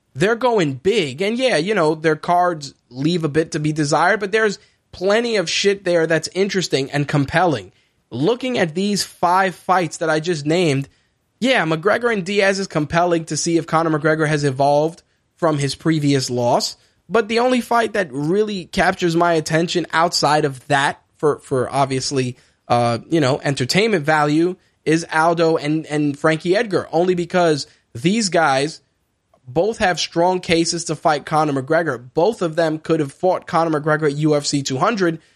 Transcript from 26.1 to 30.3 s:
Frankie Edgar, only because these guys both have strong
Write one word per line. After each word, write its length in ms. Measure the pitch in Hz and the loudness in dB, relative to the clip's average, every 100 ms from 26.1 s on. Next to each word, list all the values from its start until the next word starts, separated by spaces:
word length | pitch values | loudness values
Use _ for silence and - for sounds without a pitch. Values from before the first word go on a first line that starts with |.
| 139 | 0
Frankie 380 | 160 160 180 196 | 0 0 0 0
Edgar, 320 | 240 170 104 | 0 -2 -2
only 200 | 156 185 | 0 0
because 540 | 180 170 180 170 151 - _ _ | 0 0 2 2 2 -4 _ _
these 360 | 117 160 220 202 | -4 0 0 0
guys 520 | 170 156 135 147 - _ _ _ _ _ _ 127 | 2 2 2 -2 -6 _ _ _ _ _ _ -6
both 340 | 131 196 226 | -2 -2 0
have 200 | 202 175 | 0 0
strong 400 | - 170 175 | -4 0 0